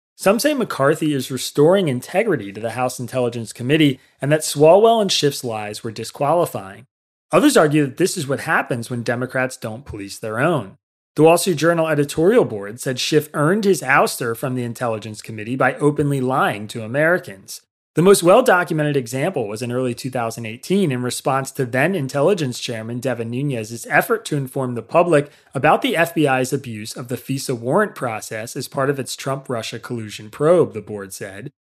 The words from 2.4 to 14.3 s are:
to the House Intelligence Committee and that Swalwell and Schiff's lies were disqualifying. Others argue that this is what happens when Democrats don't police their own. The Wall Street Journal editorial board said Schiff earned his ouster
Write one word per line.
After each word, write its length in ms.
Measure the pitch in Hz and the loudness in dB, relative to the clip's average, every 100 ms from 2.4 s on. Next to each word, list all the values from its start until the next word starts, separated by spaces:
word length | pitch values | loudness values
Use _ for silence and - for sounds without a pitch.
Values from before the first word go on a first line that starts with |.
| 101 | -4
to 80 | 104 | -8
the 100 | 113 | -6
House 280 | 117 127 - | -2 -4 -4
Intelligence 520 | 120 127 123 117 110 | -6 -2 -2 -4 -10
Committee 480 | - 123 156 147 131 _ _ | -8 0 4 4 2 _ _
and 100 | 139 | 0
that 100 | 156 | 0
Swalwell 600 | - 143 156 190 226 226 | 0 4 8 8 6 4
and 100 | 196 | 2
Schiff's 320 | - 147 - | 0 0 -2
lies 400 | 123 110 104 107 | -6 -8 -8 -10
were 80 | 117 | -10
disqualifying. 920 | 107 110 - 143 170 160 113 95 107 - _ _ _ _ | -10 -10 -4 0 0 0 -4 -12 -18 -20 _ _ _ _
Others 260 | 160 285 226 | 4 6 6
argue 280 | 160 151 139 | 6 4 2
that 120 | 120 | 0
this 200 | 185 185 | -2 -2
is 100 | 135 | -4
what 140 | 131 | -4
happens 480 | 156 180 - 120 113 | -2 -2 -2 -6 -6
when 140 | 120 | -6
Democrats 540 | 117 120 123 131 127 - | -4 -4 -4 -4 -4 -6
don't 260 | 113 110 | -12 -12
police 360 | - 107 98 - | -12 -14 -14 -12
their 200 | 113 110 | -8 0
own. 380 | 151 151 95 - _ _ _ - | 0 0 -4 -14 _ _ _ 4
The 80 | |
Wall 140 | 160 170 | 6 6
Street 200 | 190 151 | 4 2
Journal 300 | 165 170 160 | 2 2 2
editorial 580 | 147 147 - 170 240 110 | 0 0 2 4 4 2
board 340 | 104 101 120 | -2 -10 -8
said 200 | 143 123 | -6 -4
Schiff 300 | - 151 147 | 0 0 0
earned 320 | 151 147 214 202 | 0 2 2 2
his 160 | 175 | 2
ouster 560 | 131 143 214 - 123 | 2 4 4 0 -6